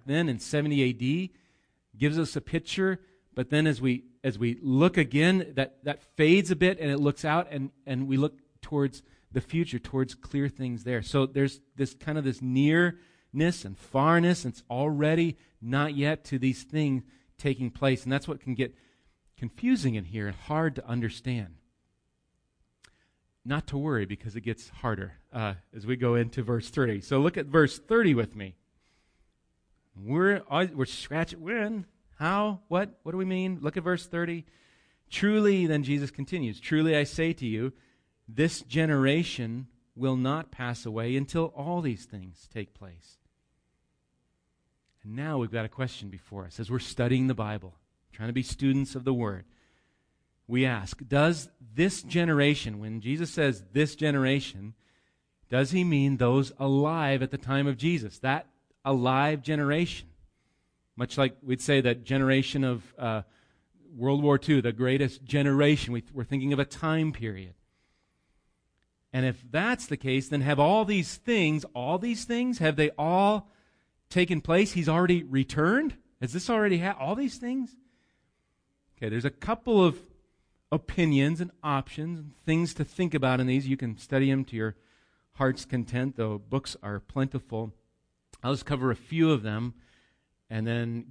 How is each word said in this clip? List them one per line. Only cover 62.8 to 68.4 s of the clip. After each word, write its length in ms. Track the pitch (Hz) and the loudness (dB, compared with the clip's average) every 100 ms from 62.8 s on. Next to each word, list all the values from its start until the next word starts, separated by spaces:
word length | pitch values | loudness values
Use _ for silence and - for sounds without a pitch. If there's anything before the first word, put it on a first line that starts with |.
| - - | -8 -8
uh, 240 | 120 110 - _ _ _ _ _ - 135 | -4 -4 -6 _ _ _ _ _ -18 -4
World 280 | 127 143 | 0 2
War 160 | 147 139 | 4 4
Two, 240 | 160 143 | 4 2
the 80 | 117 | 2
greatest 520 | 110 127 139 135 - | 0 0 2 0 -4
generation, 720 | - 143 143 139 147 147 - | -2 0 4 4 6 4 0
we, 100 | 120 - | -6 -6
we're 120 | 135 | -8
thinking 280 | 113 139 135 | -4 -2 0
of 60 | 139 | 0
a 80 | 135 | -2
time 460 | - 160 160 156 | -4 -2 0 0
period. 420 | 117 113 95 92 - _ _ _ _ _ _ _ _ | -2 -8 -10 -14 -20 _ _ _ _ _ _ _ _